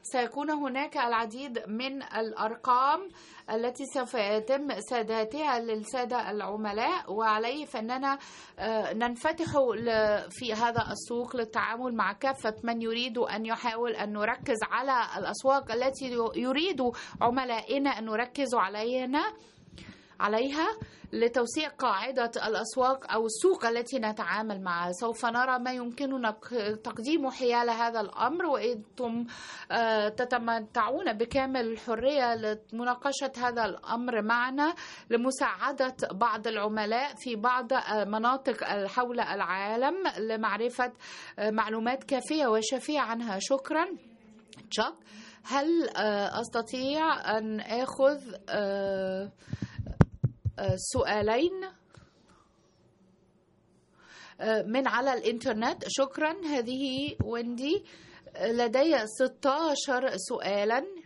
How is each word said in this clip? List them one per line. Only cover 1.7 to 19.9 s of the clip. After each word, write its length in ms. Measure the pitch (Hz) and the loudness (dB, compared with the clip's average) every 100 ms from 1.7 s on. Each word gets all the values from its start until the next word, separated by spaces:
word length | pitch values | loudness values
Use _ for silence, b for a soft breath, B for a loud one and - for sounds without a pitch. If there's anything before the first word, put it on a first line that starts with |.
| 214 262 269 | -6 -6 -6
الأرقام 1040 | - 214 226 214 214 233 - 247 269 320 381 B B B B | -6 -4 -4 -2 -4 -2 2 4 4 2 -2 B B B B
التي 340 | 220 240 240 269 | -2 -2 -4 -6
سوف 280 | 285 277 | -4 -2
يتم 680 | 254 202 214 220 277 285 202 | 0 2 0 2 0 0 -6
سدادها 800 | 202 240 220 226 220 294 302 247 | -2 -2 0 0 0 0 0 0
للسادة 720 | 233 220 208 262 247 247 220 | 0 -4 -4 -4 0 -2 -2
العملاء، 840 | 208 185 214 214 202 254 359 - | -4 -4 -4 -2 0 0 0 -2
وعليه 520 | 196 220 214 226 285 294 | 0 4 4 2 -4 -6
فإننا، 540 | 233 220 262 269 277 B B B - | -6 -4 -2 0 -2 B B B -6
آه، 340 | 214 220 185 | -2 0 0
ننفتح 600 | 208 240 240 311 320 330 294 | 0 -2 0 -2 0 0 6
ل-، 760 | 254 214 233 220 214 208 - | 6 4 2 4 4 4 0
في 240 | - 247 | -8 -4
هذا 320 | 214 240 233 214 | 2 2 2 -2
السوق 440 | 202 - 240 247 254 | -4 -4 -4 -2 -4
للتعامل 600 | 226 233 233 233 254 233 | -2 0 0 -2 -2 2
مع 180 | 196 | 2
كافة 420 | 208 269 269 220 220 | 2 -2 0 -2 -2
من 180 | 233 233 | -4 -2
يريد 360 | 226 226 254 233 | 0 0 -2 0
أن 280 | 233 208 226 | 0 0 -2
يحاول 460 | 226 240 226 240 | -2 -2 0 -2
أن 220 | 220 208 | -2 -2
نركز 440 | 208 208 254 - 220 | 0 0 0 0 0
على 440 | 208 214 269 254 214 - | 0 0 2 2 2 -2
الأسواق 540 | 170 202 262 277 269 | -4 0 4 4 2
التي 460 | 226 254 262 262 240 226 - | 0 0 -2 -4 -2 -2 0
يريد 460 | 247 262 349 302 247 240 B B | 0 2 0 2 0 -2 B B
عملائنا 680 | 233 254 254 226 - 277 277 | 2 2 0 -2 0 2 2
أن 160 | 220 220 | 0 -2
نركز 500 | 214 240 262 269 233 | -2 -2 0 2 2
علينا، 680 | 190 208 220 254 254 277 403 427 B B B B B | 2 0 -2 0 0 0 0 -4 B B B B B